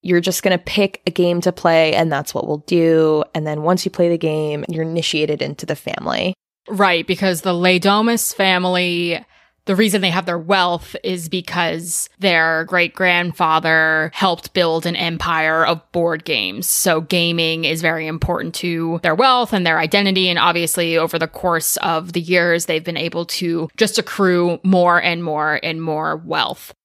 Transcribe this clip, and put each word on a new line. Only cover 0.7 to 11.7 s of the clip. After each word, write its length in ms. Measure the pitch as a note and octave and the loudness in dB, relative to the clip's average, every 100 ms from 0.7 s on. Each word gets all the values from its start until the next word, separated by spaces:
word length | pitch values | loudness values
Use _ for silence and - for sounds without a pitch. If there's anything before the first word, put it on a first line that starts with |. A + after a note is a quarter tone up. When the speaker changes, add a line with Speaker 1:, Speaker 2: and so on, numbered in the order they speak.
| - G3 - - | 0 0 -2 -6
Speaker 1:
a 60 | |
game 280 | E3+ F3 F3 | 0 0 2
to 100 | F3+ | -2
play, 420 | F3+ E3+ E3 D#3+ | 0 4 4 4
and 160 | - E3 | 2 0
that's 240 | C#3+ D3+ | -2 -4
what 140 | - - | -6 -4
we'll 160 | D3+ - | -6 0
do. 560 | F3 E3 D#3+ D#3 D3+ D3+ | 2 4 6 4 2 -2
And 140 | D#3 D#3 | -6 -6
then 160 | D3+ | -2
once 220 | D#3 F3+ | 0 0
you 80 | F#3 | 0
play 160 | - F3 | 0 2
the 100 | E3+ | 2
game, 460 | D#3+ D#3 D3+ D3 - | -2 -2 -4 -4 -6
you're 140 | D#3+ | -4
initiated 580 | D#3+ E3 D#3+ D#3 D3+ D3 | -4 -2 -2 0 0 -2
into 260 | C#3 C#3+ - | -4 -6 -8
the 100 | D3+ | -6
family." 580 | - - - B1 F#3 F#3 _ _ - | -6 -6 -4 -2 -2 -6 _ _ -8
Speaker 2:
Right, 380 | G3 G3 E3+ E3 | 0 2 2 0
because 360 | F3+ G3 E3+ | 0 0 0
the 120 | F#3+ | -2
Lay 240 | F3 F3+ F3+ | 2 4 4
Domas 560 | F#3+ G#3 A3+ A#3 - | 4 4 2 2 -2
family, 920 | - F#3+ F3+ F3+ F3+ F3+ F3 F3 E3 - _ _ _ - | 0 2 2 2 0 0 -2 -2 -4 -8 _ _ _ -2
the 100 | F#3+ | 2
reason 240 | A3 G3+ | 2 2
they 100 | F#3 | 0
have 160 | F3 F3+ | -2 -2
their 120 | E3+ | -6
wealth 580 | E3 G3 F3+ F3 - - | 0 2 2 -2 -6 -8
is 240 | F#3+ F#3 E3 | -6 -6 -4
because 800 | F#3 F3 F3 E3+ | -6 -4 -2 -2